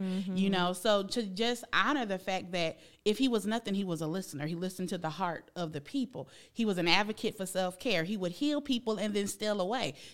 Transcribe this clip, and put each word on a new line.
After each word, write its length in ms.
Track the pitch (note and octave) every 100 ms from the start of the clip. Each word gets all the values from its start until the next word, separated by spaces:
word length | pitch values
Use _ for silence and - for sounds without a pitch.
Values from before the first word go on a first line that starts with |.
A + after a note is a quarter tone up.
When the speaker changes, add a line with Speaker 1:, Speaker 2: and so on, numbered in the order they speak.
Speaker 1:
Mm-hmm. 340 | F#3+ F#3 F#3+ F#3
Speaker 2:
you 140 | G3
know? 240 | F#3 F3
So 300 | F#3 A3+ G#3
to 180 | G3 A#3+
just 400 | G#3 F#3 A#3 A#3+ -
honor 340 | F3 G#3+ D4 A3
the 120 | F#3+
fact 340 | F#3+ F#3+ F3+
that 260 | F3 E3 - - - G#3
if 140 | G#3
he 80 | C4
was 180 | A3+ G3+
nothing, 300 | A3+ A3 G3
he 80 |
was 180 | F#3+ D#3+
a 60 | D#3
listener. 400 | F#3 F#3 C#3+ D#3
He 80 | E3+
listened 340 | F#3 F#3 F3+
to 80 | F#3
the 140 | E3+
heart 400 | D#3 F3+ D#3 - -
of 160 | E3
the 100 | D3
people. 480 | C#3+ C#4 B3 D#3 C3+ - -
He 140 | - A3
was 140 | F3+
an 80 | E3+
advocate 500 | F3+ G#3 G#3+ G#3+ -
for 80 | F#3
self-care. 580 | F#3 F3+ F3+ C4 F3+ E3
He 120 | G#3+
would 140 | F3
heal 280 | F3+ C#4+ D4
people 380 | C#4+ B3 A3+ G#3
and 160 | G#3
then 140 | G#3 G3+
steal 340 | - G#3+ G#3
away. 320 | F#3 B3+ C#3+ - -